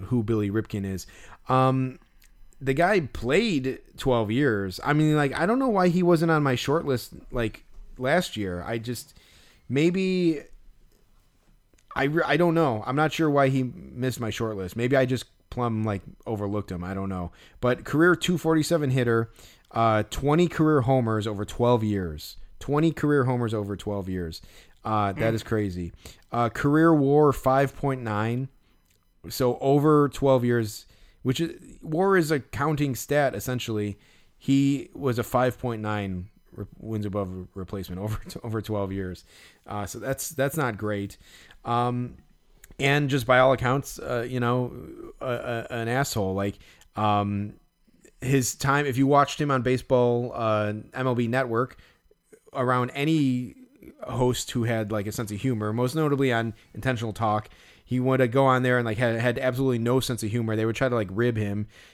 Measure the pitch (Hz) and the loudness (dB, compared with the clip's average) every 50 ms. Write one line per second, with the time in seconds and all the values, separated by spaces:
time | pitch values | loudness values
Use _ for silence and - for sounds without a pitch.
0 | 95 95 123 123 110 107 113 107 104 101 98 110 107 - - 104 98 98 95 90 | -6 -2 -2 -2 0 0 0 0 0 0 0 -2 -2 -2 -6 -6 -4 -4 -6 -8
1 | - - - - - - - - - - 127 131 131 131 131 131 131 127 131 - | -10 -12 -20 -20 -20 -20 -20 -14 -4 0 2 2 4 2 2 0 -2 -4 -8 -12
2 | _ _ _ - - - - - - - - - 139 131 135 143 170 185 214 196 | _ _ _ -20 -20 -20 -20 -20 -20 -20 -16 -8 -4 -2 0 2 2 2 2 0
3 | 151 113 - - 113 120 143 190 233 226 175 139 127 131 120 - - - - - | 0 -2 -8 -6 -2 0 2 2 2 2 0 0 -2 -4 -6 -8 -12 -20 -12 -4
4 | - 135 123 117 110 101 110 131 147 135 110 101 98 95 92 - - 135 147 151 | 0 2 2 2 2 2 0 2 2 2 2 0 -2 -4 -6 -6 0 2 2 4
5 | 156 156 151 151 143 139 - - 165 190 233 269 269 262 214 190 180 180 165 185 | 4 4 4 4 2 0 0 0 0 0 2 2 2 2 2 4 4 4 4 4
6 | 180 175 175 156 170 165 160 151 147 135 123 123 - - 143 170 147 143 131 117 | 4 4 4 4 4 4 4 4 4 2 0 0 0 0 0 0 0 0 -2 -2
7 | - - - - - - - - 117 110 - - - - - - - - - - | -4 -8 -18 -20 -16 -8 -4 -4 -4 -4 -4 -8 -20 -20 -20 -20 -18 -18 -12 -6
8 | 123 131 156 180 175 - - 110 101 95 87 87 85 87 117 117 110 120 123 - | -2 0 0 0 0 -2 -6 -6 -6 -4 -4 -6 -6 -6 -6 -6 -6 -6 -8 -8
9 | - - - - _ _ - - - - _ _ _ - 120 139 156 175 175 190 | -10 -18 -20 -20 _ _ -20 -20 -20 -20 _ _ _ -4 0 2 2 2 2 0
10 | 190 185 185 180 180 165 156 143 - - - - - - - _ _ - _ _ | 0 0 0 2 2 0 0 -2 -6 -16 -20 -20 -20 -20 -20 _ _ -20 _ _
11 | _ _ _ _ _ _ _ _ _ _ _ _ _ _ _ _ _ - - 127 | _ _ _ _ _ _ _ _ _ _ _ _ _ _ _ _ _ -10 -4 -2
12 | 135 143 151 170 156 139 147 156 175 170 160 165 160 139 113 107 104 123 131 147 | -2 0 0 0 2 2 2 4 4 4 4 4 2 2 0 -2 -4 -2 0 0
13 | 156 151 - - 165 151 143 143 139 135 135 131 127 123 - - 67 65 - 123 | 0 0 0 0 0 2 4 4 4 4 2 0 -2 -4 -6 -12 -16 -14 -8 -4
14 | 123 127 120 - 120 110 110 - 117 113 107 98 92 92 - 113 120 127 139 135 | -4 -2 -2 -2 -6 -6 -4 -4 -4 -4 -4 -4 -6 -6 -4 -2 0 2 4 4
15 | 131 123 131 117 - _ _ _ _ - - 123 123 117 110 107 107 110 101 95 | 4 2 0 -4 -4 _ _ _ _ -12 -6 -4 -2 -2 -2 -2 -2 -2 -2 -4
16 | - - - - - - 113 101 104 101 101 104 101 - 95 85 87 92 98 98 | -6 -12 -20 -14 -8 -6 -4 -4 -4 -4 -4 -4 -6 -6 -8 -8 -8 -8 -6 -6
17 | 98 98 95 90 87 85 - - - - - - - 123 123 - - - - 147 | -6 -6 -6 -6 -8 -8 -10 -16 -20 -20 -10 -4 0 0 0 -2 -4 -2 2 4
18 | 165 180 175 160 - - 180 151 - 160 160 156 147 - 175 160 151 135 131 135 | 4 4 4 2 0 -2 -2 0 2 2 2 2 2 2 0 0 0 0 0 0
19 | 123 120 113 113 113 - - - - - - _ _ _ - 113 113 113 110 107 | 2 2 2 0 0 -2 -8 -20 -20 -20 -20 _ _ _ -2 2 2 4 4 2
20 | 107 - - - 135 143 147 165 180 160 - - 160 156 156 143 123 131 135 131 | 0 -2 -4 -4 0 2 2 4 2 2 2 2 2 4 4 4 4 4 2 2
21 | 120 113 110 107 104 113 107 98 104 - - - 120 120 123 113 110 107 104 98 | 2 2 0 0 -2 -4 -4 -6 -8 -8 -2 0 2 4 4 4 2 0 0 -2
22 | 92 82 76 76 - - - - - - - - - - 143 151 160 165 156 - | -2 -4 -8 -10 -12 -14 -16 -16 -18 -18 -16 -12 -6 -2 0 2 2 2 0 0
23 | - 147 147 143 123 127 127 123 120 110 113 110 104 101 101 92 - 104 101 101 | 0 2 2 2 2 2 0 0 -2 -2 -2 -4 -4 -4 -6 -6 -6 -6 -6 -6
24 | 92 95 92 90 87 82 82 - - - - - - - - _ - 113 110 107 | -4 -4 -6 -6 -6 -6 -10 -12 -16 -20 -20 -20 -20 -20 -20 _ -6 -2 0 0
25 | 104 98 95 95 113 113 113 110 - - 113 107 104 98 87 90 87 87 - - | 0 0 -2 0 0 0 0 -2 -2 -2 -2 0 0 -2 -4 -6 -8 -8 -10 -14
26 | - - - - _ - - 120 120 113 - - - 143 147 156 165 170 160 151 | -20 -20 -20 -20 _ -6 -2 -2 -2 -2 -2 0 0 2 4 6 6 6 6 6
27 | 139 135 143 151 151 147 131 - - 131 131 139 139 135 - - - 139 135 127 | 4 4 6 6 6 4 4 2 2 2 4 4 2 2 -2 -4 -4 -4 -4 -4
28 | 120 110 104 104 110 113 120 123 135 135 _ _ _ _ _ _ _ _ _ _ | -4 -2 -2 0 0 0 -2 -2 -4 -8 _ _ _ _ _ _ _ _ _ _
29 | _ _ _ _ - - - - 131 123 123 - 135 135 139 147 143 156 151 147 | _ _ _ _ -16 -12 -4 0 0 0 0 0 2 4 4 4 6 6 6 6
30 | 143 135 - - 139 135 131 127 120 120 120 117 113 107 - - - _ - _ | 4 2 0 0 2 4 4 4 4 2 2 2 0 -2 -6 -12 -18 _ -20 _
31 | - - _ _ - 127 127 - 170 - - - - - - - - 165 151 165 | -20 -20 _ _ -2 -2 0 0 -2 -4 -6 -12 -18 -20 -20 -16 -10 -4 -2 0
32 | 190 196 196 185 160 147 160 139 - - - - 143 156 156 139 147 139 123 - | 2 4 4 4 4 2 0 -2 -2 -6 -6 -2 -2 0 0 0 0 -2 -2 -4
33 | - - 143 147 143 131 - 104 - - 127 120 - - 110 104 104 104 101 - | -4 0 2 2 2 2 0 -2 -6 -4 -6 -4 -4 -4 -4 -2 -2 -4 -6 -8
34 | _ _ _ _ _ _ _ _ - - 139 135 139 139 143 131 - - - - | _ _ _ _ _ _ _ _ 0 2 2 4 4 2 0 -2 -6 -10 -10 -4
35 | 143 131 120 120 113 - - 123 127 127 120 - - 123 117 107 107 107 107 104 | -2 -2 0 -2 -2 0 0 2 2 2 0 -2 -6 -6 -6 -4 -4 -4 -2 -2
36 | 101 98 92 90 92 101 _ - _ _ - - 101 - - - - 110 113 107 | -4 -4 -6 -8 -10 -12 _ -20 _ _ -14 -14 -14 -14 -14 -16 -10 -8 -6 -4
37 | 104 104 95 104 98 92 92 92 90 - - 98 92 - - 98 90 - 90 90 | -4 -4 -4 -4 -4 -4 -6 -12 -12 -12 -12 -12 -12 -10 -8 -10 -8 -8 -8 -8
38 | 101 110 110 - - - - - - 117 107 110 104 - 107 101 101 95 98 98 | -6 -6 -6 -6 -8 -10 -14 -12 -8 -6 -6 -6 -4 -4 -4 -4 -4 -4 -4 -6
39 | 95 90 90 - - _ - - - - _ _ - - 104 104 101 98 - 120 | -6 -6 -8 -12 -16 _ -20 -20 -20 -20 _ _ -14 -10 -8 -8 -8 -8 -10 -8
40 | - 131 135 - - - - 127 135 143 - 160 139 120 110 95 107 107 104 101 | -6 -6 -6 -6 -6 -10 -4 -2 -2 -2 -2 -2 -4 -4 -4 -4 -4 -4 -4 -4
41 | 101 98 - - - - - - - - - - - 120 120 120 120 120 120 123 | -6 -8 -10 -16 -20 -20 -20 -20 -20 -20 -20 -14 -6 -2 -2 0 0 0 -2 -4
42 | 123 123 - - - _ _ _ _ _ _ _ - - - - 139 139 139 147 | -6 -8 -10 -18 -20 _ _ _ _ _ _ _ -20 -16 -6 -2 0 2 2 2
43 | 147 135 139 135 113 120 127 127 131 135 135 117 127 123 131 143 139 - - - | 2 2 0 0 2 4 6 6 6 6 4 4 2 0 0 0 -2 -6 -12 -10
44 | - - 123 120 117 123 127 127 120 120 123 127 123 - - - - - - - | -6 -4 -4 -4 -4 -4 -2 -2 0 2 2 0 0 -4 -6 -12 -14 -14 -16 -16
45 | - - - - - 131 120 117 - 123 120 117 110 - - 117 113 117 120 131 | -16 -16 -12 -8 -6 -4 -4 -4 -4 -4 -6 -6 -6 -6 -6 -4 -4 -2 0 0
46 | 139 - - 113 98 95 95 98 101 101 - - - - - _ - _ - - | -2 -2 -2 -2 -2 -2 0 -2 -2 -4 -4 -8 -16 -20 -20 _ -20 _ -4 0
47 | 107 107 104 104 101 101 101 101 104 104 - - _ _ _ _ _ _ _ _ | 2 2 2 2 2 0 -2 -2 -4 -6 -10 -16 _ _ _ _ _ _ _ _
48 | _ - _ - - 127 139 139 123 - - - - 143 139 143 147 139 120 127 | _ -20 _ -8 -2 0 2 2 2 0 -4 -4 0 0 2 2 2 0 0 2
49 | 139 135 143 139 143 - - - 151 147 135 127 117 127 127 123 - - 131 123 | 2 4 6 4 4 4 0 -4 -2 0 0 0 2 0 0 -2 0 0 2 4
50 | 123 120 120 120 123 120 - - 117 110 107 107 107 104 107 107 107 - - 131 | 4 4 2 0 -2 -4 -6 -2 0 0 2 2 0 -2 -4 -8 -10 -10 -6 -4
51 | 127 131 123 120 120 113 120 131 131 123 113 113 131 - - - - - _ _ | -2 0 0 0 0 0 0 0 0 0 0 -2 -2 -2 -6 -20 -20 -20 _ _
52 | _ _ _ _ _ _ - _ _ - - 135 127 123 127 123 123 127 - 139 | _ _ _ _ _ _ -20 _ _ -10 -6 -2 0 2 2 0 0 -2 -2 -2
53 | 143 156 160 156 143 131 127 123 123 110 - - - _ _ - - - - - | 0 2 2 2 2 2 0 -2 -4 -8 -12 -16 -20 _ _ -20 -20 -20 -18 -14
54 | - - 120 120 127 123 123 - - - - 123 113 120 117 110 110 101 110 107 | -12 -6 -2 0 2 2 2 0 -4 -4 -2 -2 0 0 0 -2 -2 -2 -4 -4
55 | 98 107 104 - 120 101 107 98 - 131 123 107 107 104 107 117 123 127 156 160 | -4 -4 -6 -6 -6 -6 -6 -4 -2 -2 -2 -2 -2 -2 -2 0 -2 -2 0 0
56 | 156 147 143 135 139 131 120 113 113 113 110 - - _ - - 107 131 127 110 | 0 0 2 2 2 2 2 2 0 -2 -6 -10 -16 _ -12 -6 -2 -2 -2 -2
57 | 117 113 101 - 113 107 104 107 - - - - - - - _ _ - 123 127 | -4 -6 -4 -2 0 0 0 0 -2 -6 -18 -20 -20 -20 -20 _ _ -4 -2 0
58 | 123 131 131 127 131 117 110 135 139 131 127 123 127 127 123 123 120 113 107 98 | 2 2 4 4 2 2 4 4 4 4 4 4 4 4 2 2 2 0 -2 0
59 | 127 117 117 113 120 123 117 131 135 127 123 127 135 131 123 117 113 117 127 131 | 0 0 0 2 0 0 0 0 0 -2 0 0 0 0 0 2 2 2 2 2
60 | - - 123 107 113 104 107 120 117 110 110 110 110 113 110 - 139 131 120 117 | 2 0 -4 -4 -4 -2 -2 -2 -2 0 0 0 0 0 0 0 0 0 0 0
61 | 104 92 95 107 117 123 113 110 107 101 101 104 107 - - - - - | -2 -2 -2 0 0 0 0 0 -2 -2 -2 -4 -6 -8 -10 -20 -20 -20